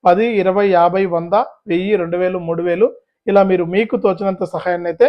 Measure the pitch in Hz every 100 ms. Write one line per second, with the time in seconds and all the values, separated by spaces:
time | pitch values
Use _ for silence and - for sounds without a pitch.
0 | 185 180 233 214 185 190 202 175 175 190
1 | 196 170 170 202 - - 208 175 196 208
2 | 170 175 185 185 165 165 175 175 247 -
3 | _ _ - 202 196 185 170 185 226 233
4 | 196 180 196 185 180 160 180 175 175 165